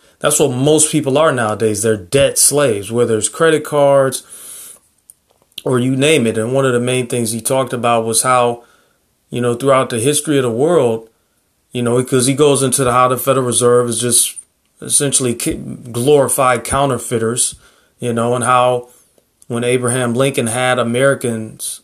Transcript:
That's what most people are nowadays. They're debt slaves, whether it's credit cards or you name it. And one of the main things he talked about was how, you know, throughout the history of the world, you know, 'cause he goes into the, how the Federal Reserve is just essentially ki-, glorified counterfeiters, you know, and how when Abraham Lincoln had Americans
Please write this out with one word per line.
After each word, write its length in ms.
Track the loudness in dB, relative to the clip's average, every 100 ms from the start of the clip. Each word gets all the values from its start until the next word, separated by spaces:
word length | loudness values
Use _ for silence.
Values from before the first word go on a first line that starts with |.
| _ -6
That's 220 | -2 0
what 100 | 0
most 400 | 2 2 2 2
people 260 | 0 0 2
are 140 | 2
nowadays. 500 | 2 -2 -2 -2 0
They're 140 | -2 -2
debt 420 | -2 0 0 2
slaves, 520 | 0 2 0 0 -4
whether 260 | -2 0 0
it's 120 | -2
credit 360 | 0 2 2
cards 580 | 0 2 4 4 2 -2 -14 -20 -20 -20 -20 -20 _ _ _ _ _ _ _ -10
or 140 | -2 0
you 180 | 0 0
name 300 | 2 2 2
it. 120 | -2
And 140 | -2
one 140 | 0 0
of 60 |
the 80 | 0
main 260 | 0 -2 -2
things 260 | -4 -4
he 80 | -6
talked 320 | -2 -2 -2
about 320 | -2 0 0
was 180 | 0 -2
how, 420 | 2 2 2 -2 -12 _ _ _ _ _ -12
you 100 | -4
know, 140 | -2
throughout 360 | -2 2 2 2
the 100 | -2
history 360 | -2 -2 0 0
of 40 |
the 80 | 0
world, 580 | 0 2 2 2 -2 -8 _ _ _ _ _ _
you 100 | -4
know, 200 | 0 0
'cause 240 | 0 0 0
he 80 |
goes 280 | 2 4 4
into 220 | 0 0
the, 80 | 0
how 160 | 2 2
the 80 | 0
Federal 300 | 0 0 0
Reserve 420 | 0 4 4 2
is 120 | -2
just 360 | -2 0 -2 -6 -20 _ _ -18
essentially 540 | -6 -2 -2 -2 -2
ki-, 200 | -4 -6
glorified 1080 | -6 -10 -14 -10 -4 4 4 4 2 2 0
counterfeiters, 920 | -2 -2 0 -2 -4 -2 -2 -2 -4 -6 _ _ _ -10
you 120 | -6
know, 220 | -2 -2
and 100 | 0
how 440 | 2 4 4 0 -4 _ _ _ _ _ -8
when 160 | -4
Abraham 520 | 0 0 0 -2 -2
Lincoln 340 | 0 0 0 -4
had 300 | -2 0 2
Americans 1000 | 0 2 2 2 -2 -6 -8 -12 -14 -14